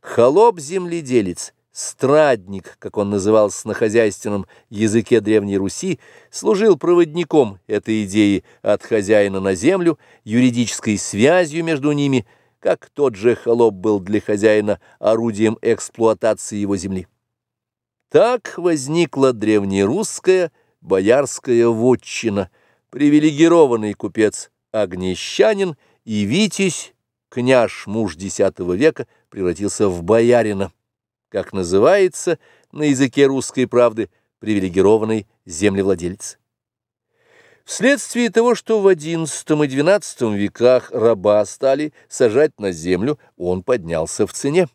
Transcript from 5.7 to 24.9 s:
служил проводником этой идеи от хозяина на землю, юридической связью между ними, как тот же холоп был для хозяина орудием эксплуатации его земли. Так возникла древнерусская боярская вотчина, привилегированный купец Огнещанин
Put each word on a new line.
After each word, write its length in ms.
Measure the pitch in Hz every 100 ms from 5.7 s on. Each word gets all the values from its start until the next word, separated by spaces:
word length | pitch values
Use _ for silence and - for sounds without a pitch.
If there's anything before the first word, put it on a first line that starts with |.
| - 190 131 _ - _
служил 480 | - - 208 220 160
проводником 800 | 165 175 170 156 170 160 120 95 _
этой 380 | 104 - 110
идеи 400 | 101 101 104 98 - _
от 220 | 104 104
хозяина 560 | - 110 98 107 101 98
на 140 | 98
землю, 440 | 95 143 190 170 156 _ _
юридической 760 | - 113 127 120 117 - 117 104
связью 680 | - 101 123 180 175 156
между 260 | 165 156 143
ними, 340 | 147 143 135 - _ _ _
как 280 | - 90 -
тот 220 | - 139 101
же 180 | 110
холоп 400 | 113 - 117 117
был 240 | 98 101 104
для 220 | 92 104
хозяина 600 | - 104 107 107 104 98 _ _
орудием 580 | 107 113 117 101 110 110
эксплуатации 960 | - 110 - - 113 110 113 104 - 107
его 200 | 101 98
земли. 320 | 95 95 90 _ _ _ _ _ _ _ _ _ _
Так 460 | 143 214 247 - -
возникла 760 | 175 156 131 160 170 - 135
древнерусская 1200 | 120 104 107 98 98 98 156 214 - - 185 170 _ _ _
боярская 840 | - 95 98 127 139 - - 120 117
вотчина, 840 | 113 120 123 - - 113 101 95 _ _ _ _
привилегированный 1040 | 123 147 147 151 147 165 170 147 117 107
купец 560 | 101 110 101 107 - - _ _
Огнещанин 1040 | 110 101